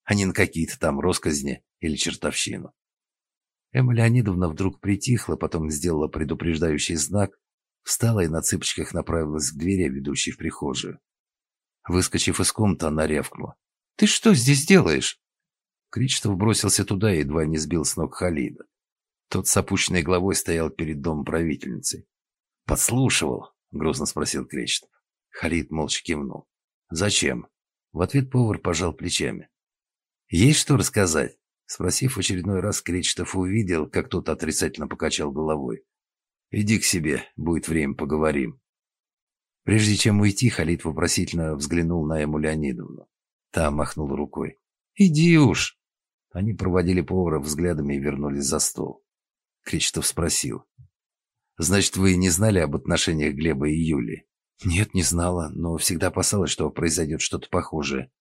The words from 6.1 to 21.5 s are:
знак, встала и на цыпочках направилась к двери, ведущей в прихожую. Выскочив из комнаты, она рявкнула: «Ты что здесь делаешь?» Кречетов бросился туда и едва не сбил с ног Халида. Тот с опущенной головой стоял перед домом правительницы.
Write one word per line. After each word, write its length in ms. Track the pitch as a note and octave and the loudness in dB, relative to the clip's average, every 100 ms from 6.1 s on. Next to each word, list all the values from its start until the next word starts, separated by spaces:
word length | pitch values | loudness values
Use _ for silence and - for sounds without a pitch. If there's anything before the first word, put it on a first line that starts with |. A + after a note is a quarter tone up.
| - D#2 E2+ E2 D#2 E2 D2+ - E2 | -2 -4 -2 -2 0 0 0 -2 -2
знак, 440 | D2+ G2+ G2 _ _ _ _ _ | -2 0 -2 _ _ _ _ _
встала 360 | - - A#2 A2 | -6 0 2 2
и 60 | E2 | 2
на 140 | D#2+ | 0
цыпочках 520 | - F2+ - - D#2 | -2 -2 -4 -6 -6
направилась 580 | F2 D#2+ E2 D#2 D#2 C#2+ | -6 -2 -2 -2 -2 -4
к 60 | D#2 | -4
двери, 300 | E2+ G2 D2+ | 0 0 0
ведущей 440 | C2+ C#2 C2+ - | -2 -4 -4 -4
в 60 | - | -6
прихожую. 600 | D#2+ - D2 C2+ F#2 - _ _ _ _ _ _ _ _ - | -8 -6 -6 -6 -8 -12 _ _ _ _ _ _ _ _ -2
Выскочив 540 | F2+ F2+ E2+ - E2+ | 0 2 0 0 0
из 100 | F2+ | 0
комнаты, 360 | - G#2 D#2 D#2 | 2 2 2 0
она 200 | D2+ D#2 | 0 0
рявкнула: 480 | D2 D2 - - - _ _ _ - | 0 -4 -10 -14 -14 _ _ _ 2
«Ты 100 | G#3+ | 2
что 280 | - A3+ | 4 6
здесь 320 | D#3 B2 C#3+ - | 6 6 4 6
делаешь?» 560 | C#3+ F2 C#2 - - _ _ _ _ _ _ _ | 6 6 2 0 -6 _ _ _ _ _ _ _
Кречетов 460 | G#2+ C3 - G#2+ F#2 | -2 -2 0 0 2
бросился 480 | G#2+ G#2 G2+ - | 4 4 2 2
туда 300 | G2 G2 G#2+ | 0 0 2
и 60 | E2+ | 2
едва 260 | C#2+ D#2+ D#2 | 2 0 0
не 120 | D#2+ | 0
сбил 280 | D#2 E2 C#2+ | 0 0 0
с 100 | - | -2
ног 200 | C#2 - | -4 -2
Халида. 500 | F2+ E2+ - - - _ _ _ _ _ - | -2 0 -4 -6 -20 _ _ _ _ _ -6
Тот 180 | F#2+ F#2 | -4 0
с 80 | G2+ | 0
опущенной 480 | - G2 - F2+ | 2 0 0 0
головой 320 | D2+ F2+ F#2+ E2 | 2 2 2 -2
стоял 340 | - E2 D#2 | 0 0 -2
перед 320 | - D#2 D2 | -4 -6 -4
домом 220 | D#2+ D2+ | -4 -4
правительницы. 800 | C2 E2 E2 | -2 -2 -2